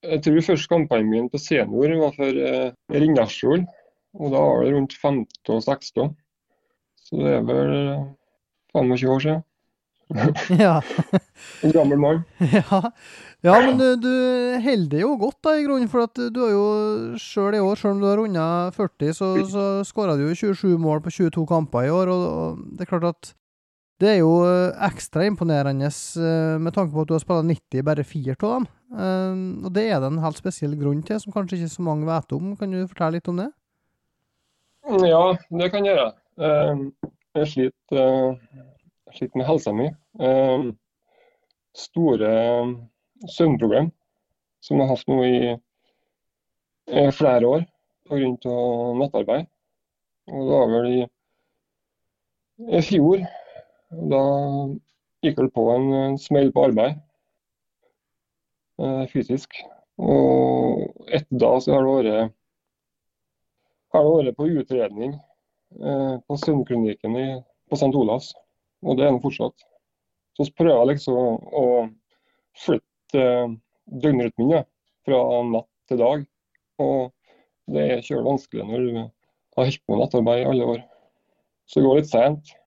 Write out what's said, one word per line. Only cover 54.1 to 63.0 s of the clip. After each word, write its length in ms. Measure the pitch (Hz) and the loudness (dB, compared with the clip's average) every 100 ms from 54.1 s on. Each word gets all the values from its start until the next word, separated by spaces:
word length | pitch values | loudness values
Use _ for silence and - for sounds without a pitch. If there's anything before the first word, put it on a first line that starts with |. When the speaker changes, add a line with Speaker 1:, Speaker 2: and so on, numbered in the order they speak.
| 135 135 139 143 139 139 139 _ _ _ _ | 0 2 0 -2 -4 -6 -10 _ _ _ _
Speaker 1:
gikk 140 | 160 151 | -4 0
det 120 | 131 | -2
på 120 | - 113 | 0 2
en, 160 | 120 135 | 2 2
en 240 | 135 135 139 | 0 -2 -4
smell 340 | - 147 139 | 0 2 4
på 120 | 131 139 | 4 2
arbeid, 320 | 110 123 151 _ _ _ _ _ _ _ _ _ _ _ _ _ _ _ _ _ - | 2 0 -2 _ _ _ _ _ _ _ _ _ _ _ _ _ _ _ _ _ -8
eh, 260 | 135 131 131 | -6 -4 -4
fysisk. 460 | 139 117 135 - - - - _ | -4 -4 -6 -6 -20 -20 -20 _
Og 1120 | - - 139 131 131 131 127 127 127 - - - | -6 2 4 4 4 2 2 0 -2 -6 -10 -4
etter 300 | 131 147 127 | -4 -2 0
da 120 | 120 127 | 2 2
så 120 | 127 | 2
har 140 | 139 131 | 2 2
det 80 | |
vært, 380 | 135 113 107 110 - _ _ _ _ _ _ | 2 2 0 -2 -6 _ _ _ _ _ _